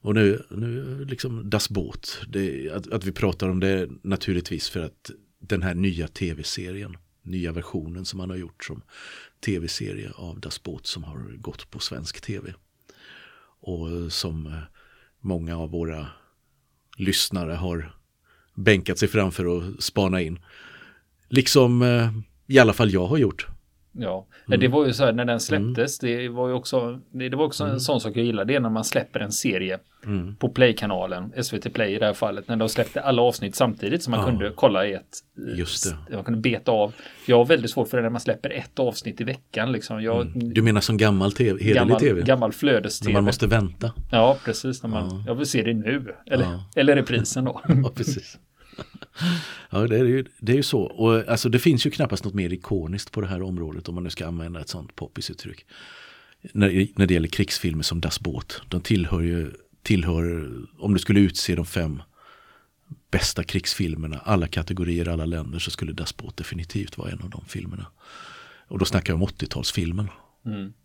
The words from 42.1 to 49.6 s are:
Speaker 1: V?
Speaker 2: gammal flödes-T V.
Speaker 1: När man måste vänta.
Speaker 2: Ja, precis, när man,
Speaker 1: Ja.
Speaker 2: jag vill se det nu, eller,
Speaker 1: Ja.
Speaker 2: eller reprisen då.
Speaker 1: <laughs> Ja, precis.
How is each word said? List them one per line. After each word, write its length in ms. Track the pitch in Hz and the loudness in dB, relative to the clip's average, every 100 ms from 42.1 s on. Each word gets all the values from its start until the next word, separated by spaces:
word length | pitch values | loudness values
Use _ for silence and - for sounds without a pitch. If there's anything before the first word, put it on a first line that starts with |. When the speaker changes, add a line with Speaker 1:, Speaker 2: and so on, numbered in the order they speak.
Speaker 1:
V? 100 | 95 | 2
Speaker 2:
gammal 300 | 87 131 113 | 4 4 2
flödes-T 540 | - 147 120 104 - - | 0 2 4 2 -4 2
V. 60 | |
Speaker 1:
När 60 | 104 | 4
man 40 | |
måste 220 | 101 - 107 | 4 2 4
vänta. 460 | 113 95 - 117 - - | 4 2 -2 -6 -4 0
Speaker 2:
Ja, 280 | 117 117 135 | 6 6 6
precis, 380 | - 113 131 127 | 0 -4 -4 -4
när 80 | 117 | -4
man, 180 | 110 101 | -2 -2
Speaker 1:
Ja. 160 | 95 107 | -6 -4
Speaker 2:
jag 80 | |
vill 120 | 117 143 | -4 0
se 160 | 135 | 0
det 120 | 107 | 2
nu, 400 | 113 107 143 120 - - | 0 0 -2 -4 -14 -2
eller, 180 | 135 | 0
Speaker 1:
Ja. 200 | 87 87 - - | 2 -2 -4 2
Speaker 2:
eller 200 | 277 143 | 6 6
reprisen 480 | 120 123 110 - | 4 0 0 -2
då. 160 | 127 - | -2 -4
Speaker 1:
<laughs> 40 | - | 4
Ja, 240 | 135 127 | 4 4
precis. 440 | - - 135 - - _ _ - - - - - - 170 175 156 - | 0 -4 -4 -8 -20 _ _ -20 -16 -16 -16 -20 -2 0 0 -4 -16